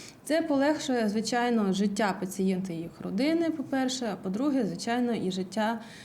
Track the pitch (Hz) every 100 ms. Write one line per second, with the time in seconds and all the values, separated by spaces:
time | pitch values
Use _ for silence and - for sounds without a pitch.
0 | - - - 320 330 277 285 294 - 247
1 | 214 214 220 240 240 233 196 190 208 202
2 | 208 180 185 - 190 185 185 165 165 -
3 | 180 190 285 330 330 302 254 269 254 254
4 | 233 190 196 202 294 269 196 170 233 247
5 | 240 214 185 185 185 220 214 226 - -